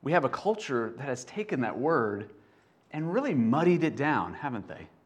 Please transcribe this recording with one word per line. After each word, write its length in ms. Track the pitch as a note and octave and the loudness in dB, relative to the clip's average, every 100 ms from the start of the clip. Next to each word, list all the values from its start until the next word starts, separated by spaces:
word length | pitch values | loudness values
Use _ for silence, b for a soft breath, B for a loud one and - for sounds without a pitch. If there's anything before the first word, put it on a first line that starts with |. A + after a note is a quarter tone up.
we 100 | C3+ | 4
have 120 | F3 | 2
a 40 | C#3+ | 2
culture 640 | - F#3+ G#3+ - B2+ A2+ A#2 | -2 -2 -2 -2 -2 -2 -6
that 80 | |
has 200 | C#3 B2+ | -6 -6
taken 360 | - - G#3+ D#3+ | -6 -8 -4 -2
that 140 | A#2 F2+ | -2 -2
word 540 | C#3 D#3+ A2 G2+ G#2 - b b b b b | 2 2 2 -2 -6 -14 b b b b b
and 200 | D#3 D#3+ | -6 -2
really 220 | F#3+ C#4+ | 0 0
muddied 500 | C#3+ A2+ C3+ E3+ F3 | 2 4 4 6 4
it 120 | D#3 A2+ | 2 0
down, 380 | D3 C3+ E2+ | 0 0 0
haven't 340 | - D3 A#2+ F2+ | -6 -8 -8 -10
they? 180 | D2+ E2 _ | -14 -16 _